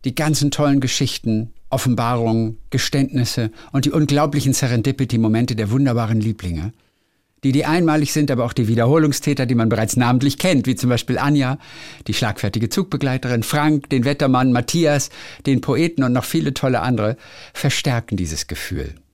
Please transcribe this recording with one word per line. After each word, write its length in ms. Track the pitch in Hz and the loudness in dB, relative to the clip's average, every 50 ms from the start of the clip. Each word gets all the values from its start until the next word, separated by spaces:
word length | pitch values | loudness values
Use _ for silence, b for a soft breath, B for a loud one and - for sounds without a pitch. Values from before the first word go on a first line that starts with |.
| - | -6
Die 100 | 131 127 | -6 -4
ganzen 340 | - 151 156 151 - 143 143 | -2 0 0 2 2 2 0
tollen 300 | - - 147 143 143 139 | 2 2 2 4 4 2
Geschichten, 720 | 143 127 - - 139 120 - - - 113 110 107 113 113 - - - - | 2 0 -2 -2 -2 -2 -4 -4 -2 -2 -2 0 -2 -6 -10 -16 -6 -4
Offenbarungen, 880 | - 123 - 131 120 98 117 120 123 117 117 113 113 113 113 110 110 - - - | -4 0 0 0 0 2 0 0 0 0 0 0 0 0 0 -2 -4 -10 -10 -4
Geständnisse 800 | - 131 - - - 135 135 135 - 131 120 - - 127 117 107 B B B B B | -4 -2 -2 0 0 0 0 0 0 -2 -2 0 -2 -2 -4 -4 B B B B B
und 100 | 139 135 | 0 0
die 60 | 147 | 2
unglaublichen 640 | - 160 151 135 143 143 156 151 147 143 107 135 131 | 2 2 2 2 2 2 2 2 0 0 0 0 0
Serendipity-Momente 1000 | - 139 120 123 120 104 135 131 - 131 110 120 113 113 107 110 113 123 131 123 | 0 0 0 0 0 0 -2 -2 -2 -2 0 0 0 2 2 2 2 0 0 -2
der 140 | 110 110 101 | -4 -2 0
wunderbaren 500 | 113 131 143 131 117 120 117 110 113 110 | 2 2 2 2 2 0 0 0 0 0
Lieblinge, 500 | 107 113 104 - - 90 85 78 80 107 - _ _ _ _ _ _ _ _ _ _ _ _ _ - | 0 -2 -4 -4 -6 -6 -4 -4 -6 -8 -10 _ _ _ _ _ _ _ _ _ _ _ _ _ -2
die, 80 | 135 | 0
die 140 | 131 143 - | 2 2 0
einmalig 480 | 143 156 180 170 160 151 156 147 - - | 2 0 2 2 2 2 2 0 0 0
sind, 180 | 156 147 139 | 0 0 0
aber 140 | 135 120 120 | 0 -2 -2
auch 80 | 120 - | -2 0
die 160 | 135 117 104 | 0 0 2
Wiederholungstäter, 760 | 117 117 117 123 151 165 156 147 135 - - 147 143 135 131 | 2 2 4 4 4 4 4 2 0 0 -2 -2 -2 0 0
die 100 | 117 131 | 0 2
man 120 | 120 113 | 2 2
bereits 300 | 110 117 107 110 107 - | 2 2 0 0 0 2
namentlich 400 | 123 123 120 147 120 127 147 - | 2 2 4 2 2 2 0 0
kennt, 300 | - - 190 175 131 107 | 0 0 2 2 2 2
wie 80 | 127 123 | 0 -2
zum 140 | - - 123 | 0 0 0
Beispiel 280 | 123 113 - - 127 | 0 0 0 -2 -2
Anja, 400 | - 135 143 147 143 131 127 135 160 B B B B B B B B B | 0 0 2 2 2 2 0 -2 -4 B B B B B B B B B
die 60 | - 104 | -6 -4
schlagfertige 560 | - 127 107 104 - - 101 - 110 117 110 | -2 -2 -2 -2 -2 -4 -4 -2 -2 -2 -2
Zugbegleiterin, 760 | - 196 185 190 - - 151 131 127 131 - 123 123 117 110 | 0 -2 -2 -2 -2 -2 -2 -2 -2 -2 -2 -2 -2 -2 -2
Frank, 460 | - - 147 147 156 156 143 - - | 0 0 2 4 4 2 2 0 0
den 160 | 139 131 117 | 0 0 2
Wettermann, 480 | 143 143 - 151 131 131 127 131 131 120 | 0 0 2 2 2 4 4 4 4 2
Matthias, 560 | 123 120 - - 170 165 151 147 139 123 B B B B B B B B | 2 0 0 0 2 2 4 2 2 -2 B B B B B B B B
den 140 | 143 135 123 | 0 0 0
Poeten 440 | - - 127 135 165 170 170 - 131 | 0 0 0 0 0 0 0 0 0
und 100 | 123 123 | 2 0
noch 120 | 127 - | 0 -2
viele 280 | - - 165 151 - 135 | 0 -2 0 0 -2 -2
tolle 260 | - - 131 127 - | -2 -2 0 0 0
andere, 380 | 82 127 123 113 104 107 117 B B B B B B B B | 0 0 0 0 0 -2 -2 B B B B B B B B
verstärken 600 | - - 139 - - - 147 123 117 - - 107 | -4 -2 -2 -2 0 -2 0 -2 -2 -2 -4 -4
dieses 320 | 90 90 78 78 76 - | -4 -2 -4 -6 -8 -8
Gefühl. 480 | - - - - - 92 76 69 69 73 - _ _ | -8 -10 -10 -8 -8 -6 -6 -6 -8 -12 -16 _ _